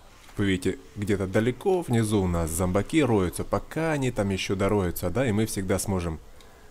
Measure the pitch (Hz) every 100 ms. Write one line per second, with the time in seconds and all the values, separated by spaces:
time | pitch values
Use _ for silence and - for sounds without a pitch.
0 | - - - - 101 92 95 - - 104
1 | 101 98 95 107 117 127 202 185 165 117
2 | 107 107 90 85 80 82 90 98 101 160
3 | 127 107 87 - - 101 - 156 160 147
4 | 127 117 98 95 - 95 98 104 90 -
5 | 92 98 131 104 110 104 95 95 - 95
6 | 85 80 - - - - -